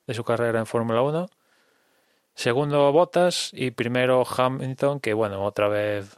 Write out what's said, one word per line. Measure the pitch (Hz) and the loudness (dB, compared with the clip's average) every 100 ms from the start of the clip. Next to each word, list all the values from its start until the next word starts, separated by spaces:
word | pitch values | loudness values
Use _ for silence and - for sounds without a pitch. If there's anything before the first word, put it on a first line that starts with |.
| - | -10
de | |
su | 117 | -6
carrera | 120 117 117 113 | -2 0 0 0
en | 110 | -2
Fórmula | 117 113 113 | -2 0 0
uno. | 139 160 185 _ _ _ _ _ _ _ _ _ _ - | 0 -2 -6 _ _ _ _ _ _ _ _ _ _ -6
Segundo | 127 120 147 143 143 | -2 0 0 2 4
Bottas | 156 175 175 180 - - | 4 2 2 0 0 -6
y | - 127 | -6 -6
primero | 120 117 127 127 127 120 | -2 -2 0 2 2 2
Hamilton, | - 127 131 131 131 139 143 | 0 0 0 -6 -2 -2 -2
que | 113 | -2
bueno, | 107 107 98 | 0 -2 -2
otra | 101 101 104 | -4 0 0
vez | 104 104 104 101 | 0 -2 -4 -8